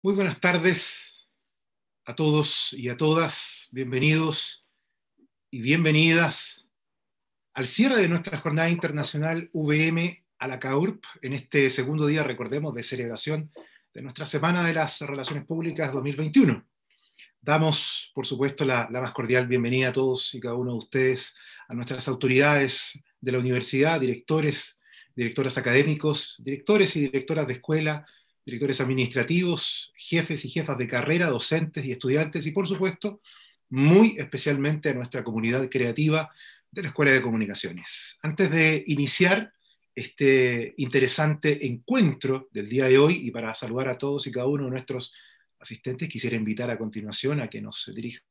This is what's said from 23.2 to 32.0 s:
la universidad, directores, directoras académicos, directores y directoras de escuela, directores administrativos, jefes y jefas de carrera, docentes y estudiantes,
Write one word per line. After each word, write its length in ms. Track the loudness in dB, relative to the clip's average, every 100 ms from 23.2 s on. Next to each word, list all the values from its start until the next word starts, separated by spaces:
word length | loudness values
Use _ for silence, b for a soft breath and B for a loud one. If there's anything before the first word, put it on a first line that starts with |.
| -2
la 80 | -2
universidad, 600 | 0 -2 0 2 2 4
directores, 800 | 0 -2 -2 0 0 -2 -8 -14 b b b -6
directoras 420 | -4 -2 -2 -2
académicos, 760 | 2 4 4 2 -2 -2 -6 -12
directores 580 | -10 -8 2 4 4 2
y 40 | 0
directoras 380 | -2 -2 -4 -2
de 60 |
escuela, 520 | -6 -2 0 0 -4 -10 b b _ -12
directores 320 | -4 -2 0
administrativos, 1120 | 0 0 0 0 0 2 2 -2 -4 -8 -12 _
jefes 500 | -2 -2 -2 -6 -4
y 40 |
jefas 280 | -6 -4 -4
de 80 | -2
carrera, 400 | -2 0 2 2
docentes 580 | 0 0 0 -2 -6
y 80 | -8
estudiantes, 540 | -4